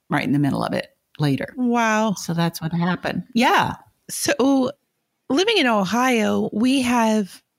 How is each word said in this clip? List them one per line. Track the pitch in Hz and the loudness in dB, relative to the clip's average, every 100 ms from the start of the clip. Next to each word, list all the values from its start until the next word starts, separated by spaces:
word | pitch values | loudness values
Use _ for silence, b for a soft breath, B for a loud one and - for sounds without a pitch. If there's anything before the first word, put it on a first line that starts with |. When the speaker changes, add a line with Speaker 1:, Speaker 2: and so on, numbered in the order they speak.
| - | -4
Speaker 1:
right | 147 | -4
in | - | 0
the | 143 | 0
middle | 139 113 | 2 0
of | 110 | -2
it | - - _ _ - | -4 -6 _ _ -2
later. | 147 131 - 254 | 0 0 -4 -4
Speaker 2:
Wow. | 240 233 226 214 220 180 | 0 2 2 2 0 -2
Speaker 1:
So | - | -4
that's | 170 170 - | -2 -2 -4
what | 160 | -6
happened. | 170 175 175 151 - - | -2 -2 -2 -4 -6 -4
Yeah. | 226 285 392 135 - - _ - | 0 2 2 0 -4 -14 _ -14
Speaker 2:
So | - - - 269 269 254 - _ _ _ _ - | -6 -4 0 2 2 0 -6 _ _ _ _ -4
living | 269 415 415 | 0 2 2
in | 254 | 2
Ohio, | 214 180 240 254 233 208 202 214 | 2 0 0 2 2 0 0 -2
we | 208 254 269 | 0 0 2
have | 247 247 220 214 190 - _ | 2 2 2 0 -2 -10 _